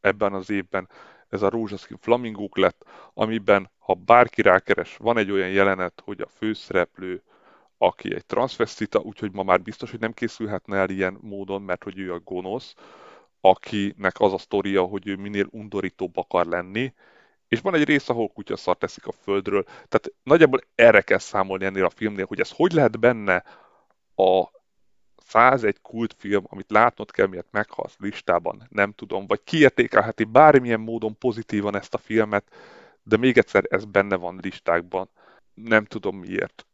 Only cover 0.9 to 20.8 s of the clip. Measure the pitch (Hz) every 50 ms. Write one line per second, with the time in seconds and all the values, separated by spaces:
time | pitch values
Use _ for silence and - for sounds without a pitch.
0.9 | _ - - - - _ _ _ - 95 104 98 101 117 113 98 101 95 - -
1.9 | - - _ - 117 123 123 117 110 98 101 98 - - 95 90 - _ - _
2.9 | - - - - _ - 104 110 113 113 101 92 104 98 95 - _ _ _ -
3.9 | 95 87 90 - 117 120 123 113 - - 107 98 92 92 - - 101 - 87 -
4.9 | - - - 110 117 117 107 95 101 98 92 90 95 98 98 98 95 92 92 87
5.9 | _ - - - 101 92 - - _ _ - 110 107 - - - 95 95 87 -
6.9 | _ - 92 92 90 90 _ _ _ _ _ _ _ _ _ _ _ _ - 90
7.9 | - _ - - - - - _ - - 123 135 - - 117 - - - 110 -
8.9 | - 104 - 104 101 - - 104 92 101 95 98 90 92 90 107 107 - - 117
9.9 | 117 113 113 113 113 - 123 113 - - 113 104 104 92 _ - 101 98 95 92
10.9 | 95 95 95 92 95 - - 104 101 98 98 92 98 98 101 95 90 90 - 104
11.9 | 92 95 98 92 87 87 82 - 92 90 92 95 101 127 - - - _ - -
12.9 | - - - - - - _ _ _ _ _ 95 95 - - - - 101 101 101
13.9 | - - 101 92 - - 107 101 95 95 - _ - 101 95 98 98 98 90 90
14.9 | 101 98 92 104 98 95 98 101 104 101 98 - - 113 107 107 95 101 92 92
15.9 | _ _ 98 87 - - 87 _ - 90 87 85 85 87 87 90 95 107 127 131
16.9 | _ _ _ _ _ _ _ _ _ _ _ _ - 113 - - 185 160 147 -
17.9 | 156 143 - - 123 117 113 101 _ - 101 - 104 98 - - 90 _ - 92
18.9 | - - - - - _ _ - 98 98 92 98 95 101 95 _ - - - _
19.9 | - 110 _ - - _ _ - 143 170 160 143 127 131 - _ _ -